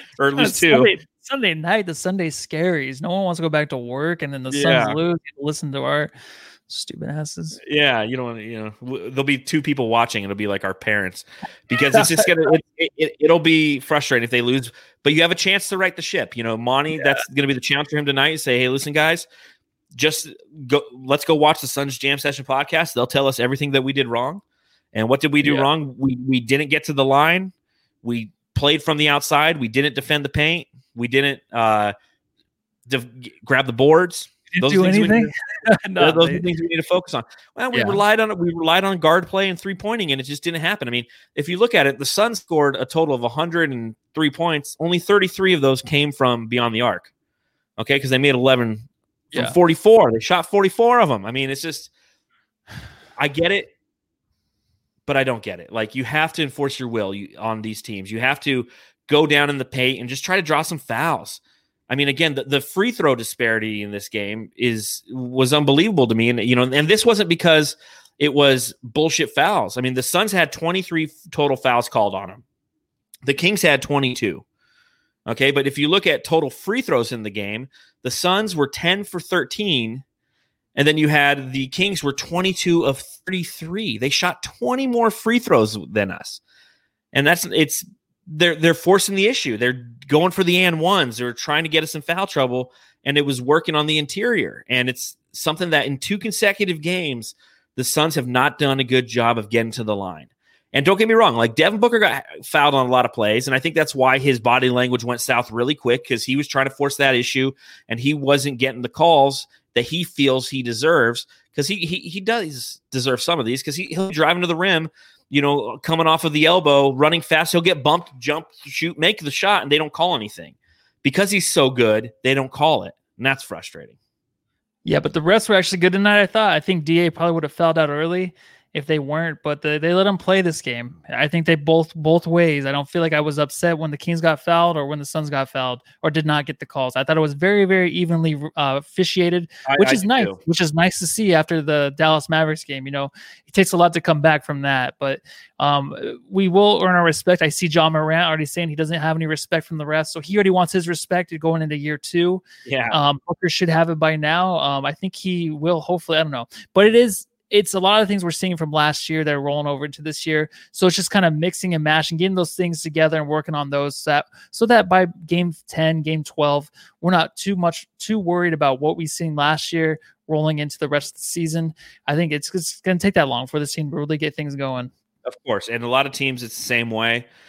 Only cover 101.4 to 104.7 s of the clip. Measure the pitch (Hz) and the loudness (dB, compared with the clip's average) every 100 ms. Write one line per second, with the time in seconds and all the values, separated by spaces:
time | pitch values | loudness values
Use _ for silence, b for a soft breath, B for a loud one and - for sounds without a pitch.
101.4 | 117 110 165 208 233 233 196 135 - 78 | 2 2 2 2 2 2 0 -2 -8 -18
102.4 | - 151 143 139 127 127 120 - 107 113 | -4 2 4 4 4 2 2 0 0 0
103.4 | 135 131 165 156 151 135 127 135 139 120 | 0 -2 0 0 -2 2 2 4 2 0
104.4 | 120 127 127 | 2 2 2